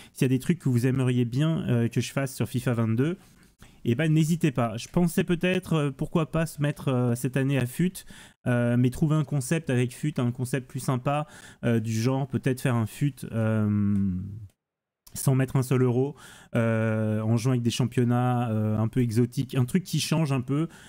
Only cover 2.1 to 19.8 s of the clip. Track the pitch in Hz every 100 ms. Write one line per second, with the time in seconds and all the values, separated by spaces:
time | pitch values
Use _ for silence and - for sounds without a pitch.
2.1 | 139 135 - 113 123 131 117 113 113 151
3.1 | 185 - - - _ - - - 117 160
4.1 | 156 156 170 160 131 117 113 - 175 175
5.1 | - - 175 180 185 - 160 147 127 -
6.1 | 175 156 160 165 - 147 - 143 123 123
7.1 | 117 135 135 135 139 120 - - - -
8.1 | - - _ 127 120 120 120 127 - 156
9.1 | 156 147 143 123 165 160 123 123 - 151
10.1 | 143 120 123 123 139 127 131 123 127 143
11.1 | 147 151 - - - 120 117 113 110 120
12.1 | 135 139 117 135 127 135 120 110 - 143
13.1 | 127 - 113 110 110 107 104 101 101 98
14.1 | 92 98 101 101 _ _ _ _ _ _
15.1 | - 139 131 131 139 127 131 127 120 139
16.1 | - - - - 120 113 113 113 110 110
17.1 | 107 110 117 127 123 117 - 117 - 120
18.1 | 120 123 123 120 107 107 107 110 131 120
19.1 | 110 120 139 123 135 123 185